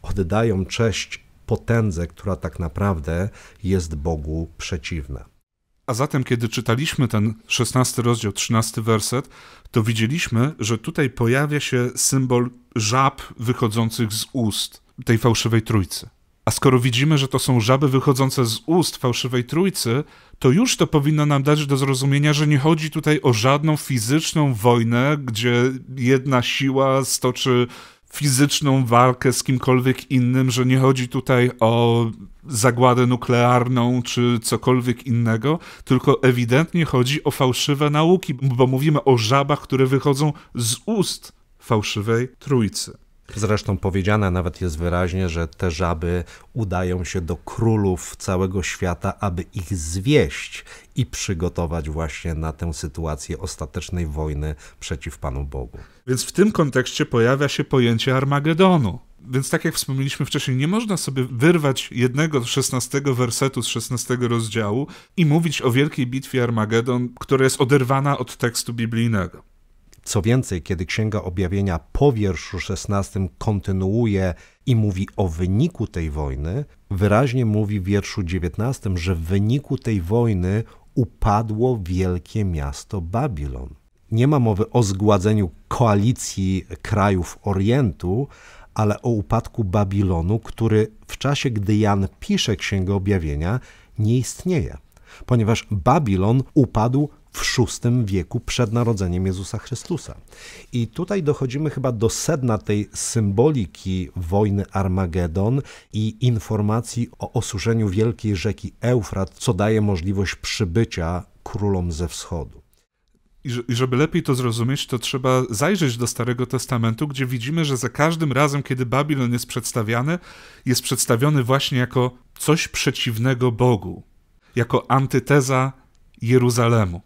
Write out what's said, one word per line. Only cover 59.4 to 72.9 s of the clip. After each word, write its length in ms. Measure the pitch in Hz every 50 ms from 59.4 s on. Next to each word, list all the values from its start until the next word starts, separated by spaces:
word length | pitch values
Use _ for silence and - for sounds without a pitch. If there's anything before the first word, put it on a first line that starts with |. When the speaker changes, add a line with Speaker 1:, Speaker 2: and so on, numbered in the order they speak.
| 135 -
Speaker 2:
tak 160 | - 156 -
jak 100 | 170 156
wspomnieliśmy 500 | - - - 131 135 135 117 - - 147
wcześniej, 320 | - - 147 - - 131
nie 100 | 127 139
można 300 | 160 196 220 247 214 196
sobie 260 | - - - 131 135 127
wyrwać 680 | 127 135 117 131 165 175 170 147 139 131 - - -
jednego 520 | - 120 120 127 120 139 160 160 151 131 120
szesnastego 720 | 120 - 143 127 - - 123 - - - 139 139 143 131
wersetu 460 | 120 127 117 113 - 135 135 - 127
z 60 | 113
szesnastego 600 | - - 117 110 - 127 117 - - 127 123 123
rozdziału 600 | 113 117 117 113 110 - - 110 101 104 127 143 - - - - _ _
i 80 | - 170
mówić 360 | 147 147 170 170 170 143 -
o 100 | 110 127
wielkiej 360 | 117 131 139 151 - - -
bitwie 360 | 120 123 135 131 - - 127 120
Armagedon, 640 | 117 120 110 107 107 113 113 113 127 123 123 123 120 - -
która 240 | - - 143 131 135
jest 180 | 131 - -
oderwana 560 | 143 117 143 143 131 120 135 135 139 143 143
od 200 | - 123 - -
tekstu 360 | - - 120 113 - - - 117
biblijnego. 720 | 117 117 113 117 113 117 117 113 101 90 85 - - - _ _ _ _ _ _ _ _ _ - - _
Speaker 1:
Co 180 | - - 107
więcej, 400 | 85 110 120 131 123 - 98 87
kiedy 240 | - - 98 82 92
Księga 360 | - - - 110 110 101 110
Objawienia 580 | - 92 87 92 95 85 95 98 98 98 87 82 - _
po 220 | - - 139 147 127
wierszu 460 | 110 104 95 90 80 - - - 92
szesnastym 720 | - - 98 - - -